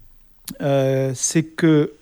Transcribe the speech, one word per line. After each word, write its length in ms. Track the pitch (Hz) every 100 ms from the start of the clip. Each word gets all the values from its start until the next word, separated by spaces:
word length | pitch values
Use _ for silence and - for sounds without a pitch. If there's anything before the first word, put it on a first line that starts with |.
| - _ _ _ - -
euh, 500 | 143 139 135 135 135 127
c'est 280 | - 170
que 500 | 160 - 165 156 151 -